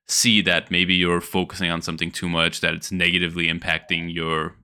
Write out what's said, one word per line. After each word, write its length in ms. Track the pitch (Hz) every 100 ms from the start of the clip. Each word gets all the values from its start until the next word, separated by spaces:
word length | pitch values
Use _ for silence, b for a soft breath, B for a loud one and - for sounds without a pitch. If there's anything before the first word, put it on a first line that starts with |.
| -
see 340 | - 120 107
that 300 | 90 85 -
maybe 220 | 87 90 92
you're 240 | 87 87
focusing 500 | - 95 87 - 87
on 120 | 85
something 280 | 80 82 85
too 180 | - 90
much, 320 | 82 82 -
that 120 | 82
it's 200 | 82 -
negatively 540 | 92 87 90 87 85 85
impacting 640 | 85 87 80 - 85 85
your 420 | 85 80 80 80 -